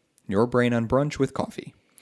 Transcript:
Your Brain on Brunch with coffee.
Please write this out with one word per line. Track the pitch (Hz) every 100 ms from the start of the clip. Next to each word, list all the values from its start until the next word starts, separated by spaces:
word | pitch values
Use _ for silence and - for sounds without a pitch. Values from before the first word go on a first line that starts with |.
| _ _ -
Your | 101 120
Brain | 123 120
on | 120 113
Brunch | 127 147 -
with | 135
coffee. | - - - - - _ _